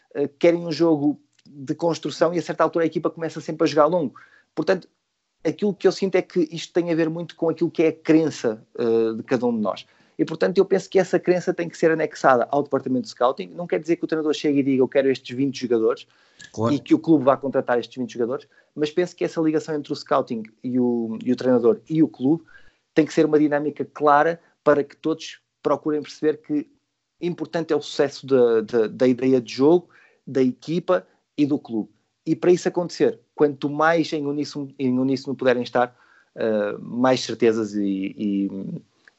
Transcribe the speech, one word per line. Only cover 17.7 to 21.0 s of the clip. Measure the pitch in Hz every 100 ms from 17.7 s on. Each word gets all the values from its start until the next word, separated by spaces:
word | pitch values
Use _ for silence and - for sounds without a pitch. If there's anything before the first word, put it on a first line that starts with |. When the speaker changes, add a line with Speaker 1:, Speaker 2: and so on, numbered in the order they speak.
| 120
Speaker 1:
estes | 113 131
vinte | 117
jogadores, | 117 117 143 - _ _
mas | 143 151
penso | 175 175
que | -
essa | 170 -
ligação | 160 156 151
entre | 151 143
o | 143
scouting | - 143 131 113 107 _
e | 127 127
o, | 123 120